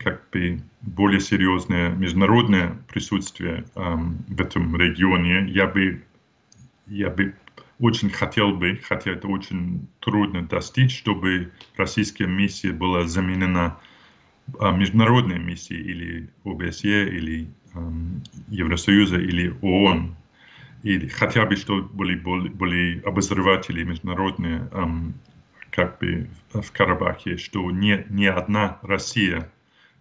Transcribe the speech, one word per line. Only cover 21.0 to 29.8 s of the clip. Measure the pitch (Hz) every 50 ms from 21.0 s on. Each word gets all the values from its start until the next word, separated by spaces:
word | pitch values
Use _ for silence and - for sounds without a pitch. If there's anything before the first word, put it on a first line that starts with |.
| 71
хотя | - - - 107 107 - 117 107
бы, | 95 98
что | 98 - - 101 95 90 - 104
были, | 98 92 90 90
были, | 85 85 90 90 90 90 -
были | - 95 95 87 87 90 90 87 85 - -
обозреватели | 101 90 101 98 - 101 95 92 95 95 92 - - 87 85 82
международные, | 87 85 82 - 90 87 90 95 92 92 - 87 85 82 80 - - -
эм, | 95 87 82 82 82 82 85 - - - - _ - _ _ _ - - -
как | - - 90 87 - -
бы | 90 90 87 87 85 - - - _ _
в, | - 107
в | 101 -
Карабахе, | - - 98 90 87 - 95 85 82 - - 87 85
что | 85 - - - 98 90 90
не, | 90 95 101 104 101 95 - -
не | 98 98 101
одна | 98 92 90 87 104 104 107 101 95 - -
Россия | - 95 98 90 - - - 117 98 90 85 82 82 - _ _ _ _ _ _